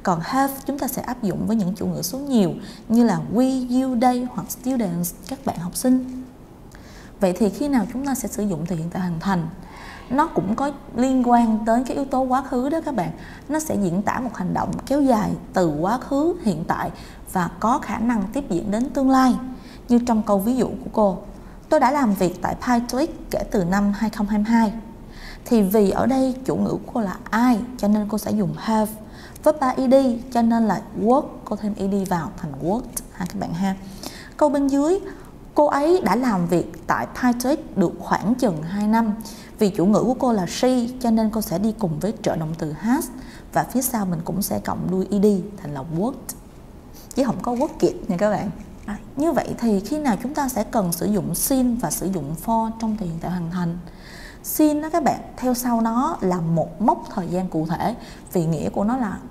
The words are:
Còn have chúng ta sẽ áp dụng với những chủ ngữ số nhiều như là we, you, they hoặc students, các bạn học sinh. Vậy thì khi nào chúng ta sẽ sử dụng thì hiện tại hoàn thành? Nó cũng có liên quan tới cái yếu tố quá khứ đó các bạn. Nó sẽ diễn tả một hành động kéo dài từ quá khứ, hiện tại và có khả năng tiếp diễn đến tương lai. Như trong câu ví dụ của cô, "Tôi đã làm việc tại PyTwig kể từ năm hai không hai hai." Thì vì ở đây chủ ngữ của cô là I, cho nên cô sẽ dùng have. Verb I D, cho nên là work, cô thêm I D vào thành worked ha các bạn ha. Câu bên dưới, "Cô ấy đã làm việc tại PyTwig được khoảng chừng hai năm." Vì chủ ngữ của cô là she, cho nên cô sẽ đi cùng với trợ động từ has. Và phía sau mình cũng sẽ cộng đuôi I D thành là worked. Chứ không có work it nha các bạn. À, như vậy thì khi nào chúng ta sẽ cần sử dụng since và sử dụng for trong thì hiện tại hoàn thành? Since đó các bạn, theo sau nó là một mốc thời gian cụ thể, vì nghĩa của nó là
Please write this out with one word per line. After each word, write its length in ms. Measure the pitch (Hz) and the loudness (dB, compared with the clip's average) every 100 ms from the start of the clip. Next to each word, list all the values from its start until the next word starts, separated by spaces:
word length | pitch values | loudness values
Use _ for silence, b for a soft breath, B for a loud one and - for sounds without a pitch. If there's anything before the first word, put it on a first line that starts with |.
Còn 160 | - 170 | 0 -2
have 340 | 165 262 277 269 - | 0 0 0 -2 -6
chúng 140 | 277 | -4
ta 80 | 262 | -4
sẽ 140 | - | -4
áp 220 | - 247 | -6 -4
dụng 240 | 202 156 185 | -2 0 0
với 80 | 226 | 2
những 200 | 175 208 | 0 -2
chủ 100 | 185 | -4
ngữ 160 | 156 | -2
số 160 | - 262 | -4 -6
nhiều 340 | 285 254 180 - B B B | 0 4 4 0 B B B
như 140 | 226 | 4
là 160 | 240 170 151 190 | 6 4 0 2
we, 480 | 262 262 254 247 | 2 2 0 0
you, 160 | 262 247 | 2 4
they 260 | 254 247 247 | 4 4 -4
hoặc 180 | - - | -8 -10
students, 600 | - 254 262 208 175 175 - - | -6 -2 0 0 0 -4 -6 -12
các 120 | - - | -6 -4
bạn 140 | - | -4
học 160 | 175 - | -6 0
sinh. 480 | 254 262 254 254 - - - - - B B B B B | 4 4 2 -8 -12 -16 -20 -20 -20 B B B B B
Vậy 140 | 190 180 | 0 4
thì 120 | 214 | 0
khi 180 | 185 294 | 2 0
nào 180 | 269 185 | 2 0
chúng 120 | 240 277 | -4 -2
ta 100 | 254 | -2
sẽ 120 | 202 | -4
sử 160 | - | -4
dụng 220 | 208 160 170 | -2 -2 -2
thì 80 | 170 | -4
hiện 140 | 165 | -4
tại 120 | 190 | -4
hoàn 180 | 180 165 | -4 -2
thành? 280 | 175 185 160 - B B B B B | 0 0 -2 -8 B B B B B
Nó 180 | 254 320 | 0 2
cũng 280 | - 185 226 | 2 0 0
có 160 | 277 294 - - | -2 -4 -8 0
liên 340 | 262 262 240 | 2 4 6
quan 360 | 240 233 220 220 | 6 6 2 4
tới 180 | 233 262 | 2 2
cái 80 | 285 | -4
yếu 100 | 269 | -2
tố 160 | 262 | 0
quá 200 | 262 247 | 2 0
khứ 280 | 254 254 262 | 0 -2 0
đó 120 | 330 320 | -2 -2
các 100 | 254 | -2
bạn. 160 | 160 - B B - | -4 -6 B B -4
Nó 100 | 302 | -4
sẽ 160 | 311 202 | -2 0
diễn 260 | 196 175 | 0 0
tả 180 | 208 - | 0 -2
một 180 | 247 - | -4 -4
hành 160 | 185 | -2
động 180 | 165 - - - | -2 -2 -4 0
kéo 160 | 277 | 2
dài 300 | 277 226 175 170 - | 4 4 2 -2 -2
từ 260 | - 175 147 | 2 2 2
quá 180 | 180 247 | 0 0
khứ, 380 | - 277 311 359 | -2 0 0 0
hiện 200 | 226 160 - | 0 -2 -2
tại 240 | - - B B B - | -2 -2 B B B -6
và 160 | 185 170 - | -2 -2 0
có 200 | 214 277 | 0 0
khả 180 | - 208 | -2 -2
năng 260 | 226 233 190 | 0 0 -2
tiếp 120 | - 285 | -4 -2
diễn 220 | 170 208 | -4 -2
đến 180 | 208 269 | -2 -2
tương 200 | - 262 | 0 4
lai. 260 | 262 262 202 - B B B B | 6 6 4 -2 B B B B
Như 100 | 240 240 | 2 4
trong 160 | 220 | 0
câu 160 | 214 202 | 4 2
ví 160 | 202 254 | 2 2
dụ 120 | 185 | 0
của 220 | 175 - | -2 -4
cô, 240 | - 202 180 - B B B - | 2 2 2 -8 B B B 0
"Tôi 100 | 311 | 4
đã 120 | 254 | 4
làm 220 | 294 254 | 4 2
việc 280 | 196 180 175 | 4 2 0
tại 140 | 170 - | -6 -4
PyTwig 460 | - 240 240 247 330 - - | 2 2 2 -2 -2 -4 -6
kể 120 | - 202 | -4 0
từ 120 | 226 | 0
năm 300 | 175 190 202 202 | 2 2 2 2
hai 140 | 214 | -2
không 180 | - 202 | -2 0
hai 160 | 214 | 0
hai." 300 | 208 233 226 - - - - B B B - | 4 4 4 0 -10 -16 -16 B B B 2
Thì 160 | 233 | 4
vì 280 | 190 220 196 | 6 6 4
ở 160 | - 226 | 4 2
đây 300 | 262 262 247 - | 4 2 0 -2
chủ 100 | 156 | 0
ngữ 140 | 202 | 0
của 220 | 190 - | -2 -4
cô 80 | 254 | -4
là 160 | 202 180 - | -2 -4 -2
I, 280 | 220 247 233 247 - | 2 4 4 0 -2
cho 100 | 202 | 2
nên 200 | 214 208 | 2 2
cô 80 | 214 | -2
sẽ 140 | - | -2
dùng 220 | 214 180 151 | 0 0 -2
have. 340 | - 220 214 - B B B B | 0 2 0 -4 B B B B
Verb 200 | 302 302 254 254 | 2 4 0 2
I 120 | 262 | 6
D, 60 | 269 269 233 - | 6 6 0 -2
cho 80 | 240 | 2
nên 260 | 233 233 220 | 4 4 4
là 140 | 175 - - | 2 -2 -2
work, 220 | 202 240 - - - | 4 4 2 -10 -8
cô 100 | 208 | -4
thêm 180 | 214 202 | -4 -2
I 120 | 196 | 0
D 220 | 196 185 | 0 0
vào 220 | 175 180 - | -2 -2 -8
thành 140 | 160 135 | -8 -4
worked 380 | 151 220 262 - - | -2 -2 -4 -10 -12
ha 140 | - 190 | -10 -8
các 140 | 202 | -6
bạn 140 | - | -4
ha. 220 | 165 196 190 B B B B B - | -2 0 -2 B B B B B 2
Câu 120 | 302 | 2
bên 180 | 285 277 | 4 2
dưới, 320 | 277 294 381 B B B B - - | 4 4 2 B B B B -4 4
"Cô 100 | 294 | 4
ấy 360 | 277 302 370 349 | 4 4 4 4
đã 100 | 202 | 2
làm 320 | 262 196 170 | 2 2 2
việc 400 | 170 - - - | 2 0 -8 -2
tại 200 | 117 120 - | -2 -2 0
PyTwig 360 | 247 240 247 311 - - | 2 2 0 0 -2 0
được 180 | 170 - | 0 0
khoảng 360 | - 185 180 247 | -2 0 2 2
chừng 280 | 254 160 | 2 0
hai 240 | 160 202 208 | -4 -2 2
năm." 260 | 226 226 208 B B B - | 2 2 0 B B B 2
Vì 100 | 214 | 2
chủ 160 | 180 180 | 4 4
ngữ 180 | 202 | 4
của 120 | 170 254 | 4 2
cô 140 | 262 | 2
là 120 | 220 170 | 2 0
she, 420 | - 247 254 233 254 | 2 2 4 0 -2
cho 120 | 233 | 2
nên 180 | 220 220 | 4 2
cô 120 | 214 | 0
sẽ 180 | 214 170 | -2 0
đi 120 | 214 214 | 0 0
cùng 200 | 185 151 | -2 0
với 140 | 180 220 | -2 -2
trợ 140 | - - | -2 -2
động 180 | 160 160 | -4 -4
từ 140 | 156 | -6
has. 360 | 151 220 277 330 B B B B | -4 0 0 0 B B B B
Và 100 | 165 | -2
phía 180 | 151 240 | 0 0
sau 240 | 269 226 190 | 0 -2 -2
mình 140 | 170 165 | -2 -2
cũng 160 | 175 | -4
sẽ 180 | 202 208 | -2 -2
cộng 320 | 202 180 165 | -4 -4 -2
đuôi 160 | 185 190 | -2 0
I 100 | 208 | 4
D 60 | 208 196 170 - | 4 4 -2 -10
thành 120 | 151 | -10
là 100 | 143 165 160 | -10 -6 -2
worked. 160 | 220 - - - - - - - - B B - | -2 -4 -12 -14 -16 -20 -20 -20 -20 B B -2
Chứ 80 | 262 | 0
không 100 | 185 | 0
có 120 | 233 | -2
work 140 | 240 311 - | -2 -2 2
it 300 | 175 - - | 0 0 -4
nha 80 | 175 | 0
các 120 | 208 | 2
bạn. 200 | 190 185 - - - - | 0 -2 -8 -14 -14 -12
À, 120 | 208 - - | -12 -10 -2
như 160 | 311 | 2
vậy 240 | 285 - - | 2 -2 -2
thì 220 | 233 202 | 2 2
khi 200 | 196 302 | 0 -2
nào 160 | 294 190 | 0 0
chúng 100 | 254 | -2
ta 160 | 302 277 | -2 -2
sẽ 140 | 208 | -2
cần 280 | 214 240 185 | -2 0 0
sử 140 | 165 175 | 0 0
dụng 300 | 208 143 165 | 0 0 -2
since 440 | - 269 247 233 | 0 2 2 2
và 100 | 160 | -2
sử 160 | - 170 | -2 -2
dụng 280 | 190 139 160 - | -2 -4 -6 0
for 260 | 226 226 226 | 0 0 -2
trong 180 | 226 214 | -2 -2
thì 60 | 180 | -4
hiện 120 | 165 | -4
tại 100 | 151 | -4
hoàn 200 | 180 165 | -4 -4
thành? 260 | 180 170 175 - B B B B B | -2 -2 -4 -10 B B B B B
Since 380 | - - 302 294 | -10 2 4 4
đó 80 | 311 | 0
các 140 | 339 | 2
bạn, 160 | 262 - - - | 2 0 -6 -4
theo 160 | 254 | -2
sau 280 | 240 247 233 | 0 2 2
nó 360 | 226 233 285 349 | 2 2 0 0
là 180 | 190 180 | 0 0
một 420 | 165 165 - - | 2 2 0 0
mốc 220 | 226 339 - | 2 2 -2
thời 140 | - 170 | -6 -2
gian 220 | 175 185 | -2 -2
cụ 180 | 160 160 | -2 -2
thể, 260 | 156 170 233 B B B | 0 -2 -4 B B B
vì 120 | 190 160 | 0 0
nghĩa 240 | 156 170 | 0 -2
của 140 | - | 0
nó 140 | 202 262 | 0 0
là 200 | 220 175 - | -2 -6 -12